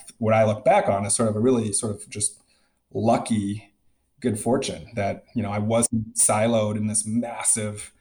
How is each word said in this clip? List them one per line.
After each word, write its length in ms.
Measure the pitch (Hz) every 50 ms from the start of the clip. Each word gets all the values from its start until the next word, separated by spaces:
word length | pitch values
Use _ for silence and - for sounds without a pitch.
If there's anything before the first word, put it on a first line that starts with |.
| - - - -
what 160 | 117 107 110
I 100 | 110 110
look 180 | 107 104 - -
back 240 | - 185 208 185 -
on 200 | 101 98 104 101
as 80 | -
sort 120 | - 120 110
of 80 | 104
a 40 | 107
really 340 | 110 127 131 117 110 107 98
sort 180 | - - 110
of 160 | 101 - - -
just 320 | - 104 107 - - - _ _ _ _ _ _ _ _ _ _ -
lucky 800 | 98 104 113 117 131 - - 117 104 98 101 101 107 - - _ _ _ _ _ _ _ _ _ _
good 200 | - 123 104 -
fortune 520 | - - 127 139 135 - 92 82 78 - -
that, 300 | 107 101 98 95 - - _ -
you 80 | 123
know, 80 | 101 98
I 80 | 101 107
wasn't 560 | 104 107 113 117 117 - - 113 107 - -
siloed 640 | - - - 110 107 110 117 117 110 107 104 107 107
in 80 | 107
this 180 | 107 104 - - 110
massive 840 | 107 120 120 117 117 - - - - 113 107 107 104 104 - - _ _